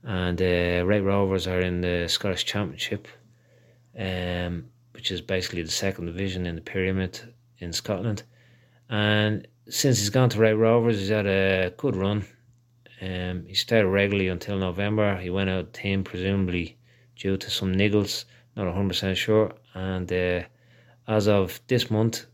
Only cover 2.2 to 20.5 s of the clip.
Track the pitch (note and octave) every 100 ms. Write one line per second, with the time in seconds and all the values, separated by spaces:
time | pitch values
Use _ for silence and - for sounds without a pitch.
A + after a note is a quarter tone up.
2.2 | G2+ F2+ - G2+ F#2+ C2 - A2+ - -
3.2 | _ _ _ _ _ _ _ - F#2+ F2+
4.2 | F2+ F2 F2 F2 - _ _ - - F#2
5.2 | - F#2+ F2+ F2 E2 - G2 F#2+ E2+ F2
6.2 | G2 F#2 F2+ E2+ - F#2+ F#2 F#2+ F#2 -
7.2 | - _ _ _ F2 E2 - G2 A2+ G2+
8.2 | - _ _ _ _ _ _ G#2+ G#2 G#2
9.2 | G#2+ G#2+ - _ - - C#3+ A2+ G#2 B2+
10.2 | B2+ G#2 A2 A2 A2+ A#2 A#2 G#2+ G2 G#2+
11.2 | G2+ F#2+ F#2+ F#2+ F#2 - C#3+ F#2+ F#2+ G#2+
12.2 | F#2+ _ _ _ _ _ - - F#2+ F2+
13.2 | F2+ F2+ - G2 - A2+ G2 G2 G2+ G2+
14.2 | F#2 F2 - G2+ F#2+ F2 G2+ G#2+ G#2 F#2+
15.2 | F2+ F#2 F#2+ F#2 F2 - G2+ G2 F#2 F2+
16.2 | F#2 G2 F#2 F2+ E2+ - _ _ _ -
17.2 | G2 F#2+ - - F#2+ F#2+ G2+ G#2 F#2+ -
18.2 | - _ _ - F#2 F2 G2 F#2 G2 F#2
19.2 | - G#2+ G#2+ - _ F#2 F#2+ F#2 F2+ F2+
20.2 | F2+ F2+ E2